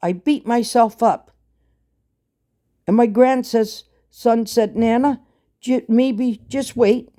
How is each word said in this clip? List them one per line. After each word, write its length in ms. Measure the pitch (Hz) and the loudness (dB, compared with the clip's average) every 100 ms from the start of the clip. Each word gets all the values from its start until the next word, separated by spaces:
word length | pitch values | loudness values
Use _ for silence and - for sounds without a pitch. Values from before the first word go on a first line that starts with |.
I 100 | 175 | -4
beat 340 | 180 - 294 - | -4 -2 -2 0
myself 560 | 233 233 247 226 - | -2 0 2 0 2
up. 300 | 226 156 _ _ _ _ _ _ _ _ _ _ _ _ _ _ _ _ - | -2 -2 _ _ _ _ _ _ _ _ _ _ _ _ _ _ _ _ -2
And 100 | 208 | 2
my 100 | 233 | 2
grand 400 | 208 254 262 247 | 4 2 2 -2
says, 380 | 233 220 - - _ _ | -2 -2 -6 -20 _ _
son 360 | - 240 233 226 | -6 0 0 0
said, 300 | - 214 - | -2 -2 0
Nana, 440 | 226 233 277 269 _ _ _ _ | 0 2 0 -2 _ _ _ _
ju-, 240 | - 254 - | -4 -4 0
maybe 520 | 226 262 214 247 214 - | 2 2 0 -4 -6 -8
just 280 | 277 269 - | -8 -6 0
wait. 340 | 220 240 - | 2 2 -2